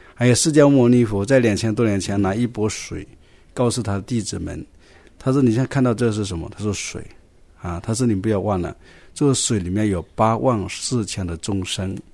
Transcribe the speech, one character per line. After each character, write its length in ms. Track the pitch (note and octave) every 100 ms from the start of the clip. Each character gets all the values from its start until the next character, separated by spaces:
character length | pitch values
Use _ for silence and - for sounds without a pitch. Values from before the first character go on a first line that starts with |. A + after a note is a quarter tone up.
| - -
还 120 | B2
有 80 | A#2+
释 160 | E3
迦 160 | D3+ C#3+
牟 220 | C#3 A#2+
尼 160 | B2 A#2
佛 180 | G2+
在 160 | G2 C3+
两 160 | A#2 G2
千 180 | A2+
多 120 | G#2+ A#2
年 120 | G2
前 200 | F2 G2+
拿 140 | F#2+
一 140 | G#2 A#2+
钵 200 | A#2 G#2+
水 400 | - - F2 - - _ - _
告 160 | - B2
诉 120 | A#2
他 120 | G#2
的 80 | G2
弟 200 | F#2+ A#2+
子 160 | G2 F#2+
们， 280 | E2+ D#2+ - _ _ - - -
他 140 | C3
说 80 | C3+
：“你 80 | B2+
现 80 | A2
在 60 | B2+
看 140 | C#3
到 120 | B2+
这 180 | G#2+ A#2+
是 140 | G#2+ G2
什 120 | E2+
么？” 120 | D#2
他 80 | -
说 100 | G#2
：“水。” 280 | G2 - - - - _ _ - -
啊， 180 | F2+ E2+
他 100 | A2+
说： 140 | A2+ B2
你 80 | G2+
不 140 | A2
要 100 | G#2
忘 200 | F#2+ F#2+
了， 140 | E2 - - - -
这 120 | - D3
个 80 |
水 260 | B2+ - A2+
里 100 | F2
面 180 | F#2+ G#2+
有 140 | F2+ D#2+ -
八 220 | A2+ A2+
万 280 | B2+ A2+ F#2
四 360 | - - B2+ G2
千 220 | - F2+
的 80 | E2
众 260 | - G2+ F2+
生， 320 | - F#2 F#2+ -